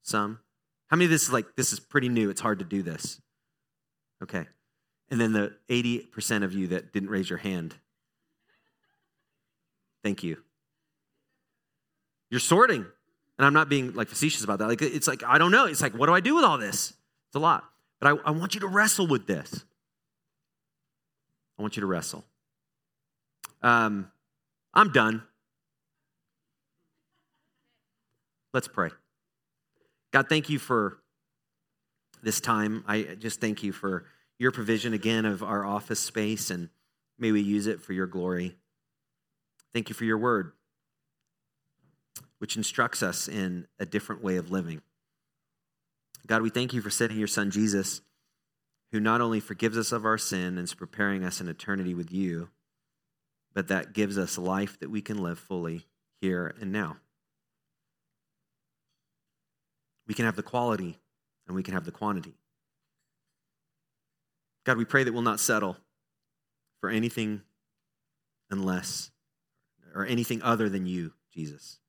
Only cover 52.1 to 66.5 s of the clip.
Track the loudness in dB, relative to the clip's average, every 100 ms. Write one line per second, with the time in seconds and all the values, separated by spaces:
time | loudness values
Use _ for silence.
52.1 | -4 -2 -4 -8 _ _ _ _ _ _
53.1 | _ _ _ _ -6 -2 -2 -2 -2 0
54.1 | 0 -2 -4 -2 -2 -2 -8 -8 -8 -6
55.1 | -6 -4 -6 -8 -6 -6 -8 -14 _ _
56.1 | _ -4 -2 -4 -8 -6 -6 -6 -10 _
57.1 | _ _ _ _ _ _ _ _ _ _
58.1 | _ _ _ _ _ _ _ _ _ _
59.1 | _ _ _ _ _ _ _ _ _ -10
60.1 | -2 0 -2 -4 -2 0 -2 -4 -10 _
61.1 | _ _ _ -8 -6 -4 -6 -6 -6 -4
62.1 | -4 -8 -20 _ _ _ _ _ _ _
63.1 | _ _ _ _ _ _ _ _ _ _
64.1 | _ _ _ _ _ 0 2 4 2 2
65.1 | 0 0 0 0 0 0 -6 _ _ _
66.1 | _ _ _ _